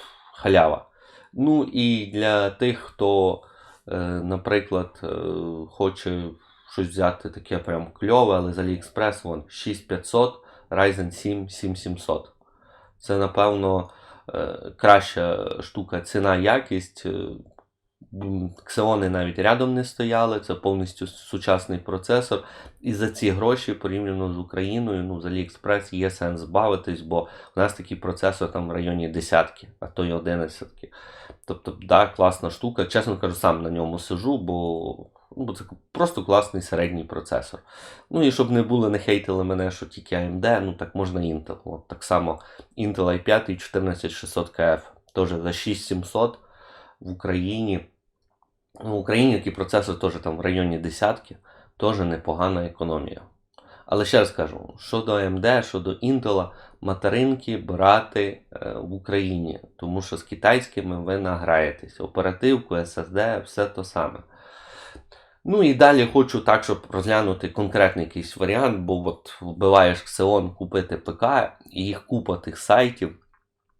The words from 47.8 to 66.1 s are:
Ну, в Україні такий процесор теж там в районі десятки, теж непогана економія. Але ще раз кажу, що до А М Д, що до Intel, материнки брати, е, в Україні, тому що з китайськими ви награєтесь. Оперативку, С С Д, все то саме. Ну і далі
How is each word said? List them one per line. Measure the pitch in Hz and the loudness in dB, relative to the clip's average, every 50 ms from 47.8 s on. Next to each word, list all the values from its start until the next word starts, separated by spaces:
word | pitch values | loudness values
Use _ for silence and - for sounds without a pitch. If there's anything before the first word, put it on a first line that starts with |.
| 82 - _ _ _ _ _ _ _ _ _ _ _ _ _ _ _ _ _ - - | -4 -10 _ _ _ _ _ _ _ _ _ _ _ _ _ _ _ _ _ -12 -8
Ну, | 110 | -6
в | 107 101 | -4 -4
Україні | 95 104 107 117 127 135 113 98 | -2 0 2 4 4 4 4 2
такий | 92 98 | 0 -4
процесор | 92 95 92 - - 104 101 101 87 85 | -6 -4 -2 0 2 2 2 0 -2 -2
теж | - 90 82 | -2 -2 -2
там | 85 - 90 80 80 | -4 -4 -6 -6 -2
в | |
районі | 80 92 92 92 90 87 85 82 | -2 0 0 0 0 0 -2 -2
десятки, | 82 82 78 - 101 104 113 - - - - - _ _ _ - _ _ _ - | -4 -6 -2 0 0 0 0 -2 -8 -18 -20 -20 _ _ _ -20 _ _ _ -2
теж | - 107 107 98 | -2 0 0 0
непогана | 92 87 82 82 - 87 80 85 90 95 95 87 87 | 0 -2 -2 -2 -4 -4 -2 0 0 0 0 -2 -4
економія. | 85 82 - 85 85 80 76 69 67 - - - - _ _ _ _ _ - - - - - - | -6 -6 -6 -4 -4 -4 -4 -6 -8 -12 -14 -18 -20 _ _ _ _ _ -20 -20 -20 -20 -20 -6
Але | - 92 104 104 | -2 -2 0 2
ще | 95 - 117 | 4 4 4
раз | 101 - | 4 4
кажу, | - - 82 78 - - - - - - | 0 -4 -6 -6 -6 -10 -16 -16 -18 -18
що | - - - 113 | -10 -6 -4 -4
до | 110 113 104 | -2 0 0
А | 101 | 0
М | 98 95 95 95 | 0 0 -2 0
Д, | 95 117 127 120 110 | 2 4 4 4 2
що | - - 95 | -2 -6 -6
до | 87 95 | -6 -6
Intel, | 92 - 117 127 135 127 123 110 101 95 87 90 - - - - - _ | -6 -4 -2 0 0 0 0 0 0 0 0 -2 -8 -16 -20 -20 -20 _
материнки | - 98 95 95 - 101 98 120 131 135 135 131 - - 113 101 | -6 -4 -4 -2 0 0 2 2 2 2 0 0 -2 -6 -6 -6
брати, | 98 - 92 87 95 98 104 110 110 - - 104 101 98 101 - _ _ | -6 -6 0 4 6 8 8 6 4 0 -2 -2 -2 -2 -4 -8 _ _
е, | - - - - - | -16 -12 -10 -10 -8
в | - - 90 95 | -8 -10 -10 -12
Україні, | 98 98 101 101 98 98 92 92 85 85 80 78 - - - _ - | -10 -6 -2 -2 0 0 0 -2 -4 -4 -6 -8 -10 -14 -20 _ -12
тому | 85 87 90 98 | -8 -6 -6 -6
що | 92 - 90 80 | -6 -6 -8 -10
з | - | -10
китайськими | - - 87 - 104 120 127 127 - - 101 98 92 90 87 85 | -12 -6 2 4 4 4 4 2 -2 -8 -8 -6 -4 -6 -6 -4
ви | 90 95 98 | -4 -4 -2
награєтесь. | 98 92 90 85 85 82 82 80 78 76 - - - - - - | -2 -2 -4 -2 2 2 4 4 4 2 -2 -6 -12 -18 -14 -12
Оперативку, | 90 - - 92 90 92 92 - 131 135 135 123 127 - 87 | -12 -6 -4 -2 -2 -2 -2 0 2 2 2 2 0 -2 -4
С | 87 85 87 - 90 | -4 -4 -6 -8 -10
С | 82 87 | -10 -4
Д, | 92 98 107 113 110 98 | -2 -2 0 0 -2 -4
все | - - - - 101 | -6 -6 -4 -4 -4
то | 101 - 95 92 | -2 -4 -8 -12
саме. | - - 87 76 - - - - _ _ - - - - - - - - - - - - - - _ - - _ _ _ _ - | -8 -4 -4 -4 -4 -6 -12 -18 _ _ -20 -20 -20 -20 -20 -20 -20 -20 -20 -20 -20 -20 -20 -20 _ -20 -20 _ _ _ _ -4
Ну | 160 190 208 185 | 0 4 6 6
і | 147 131 | 6 8
далі | 123 147 143 143 135 120 120 | 10 10 10 10 8 6 6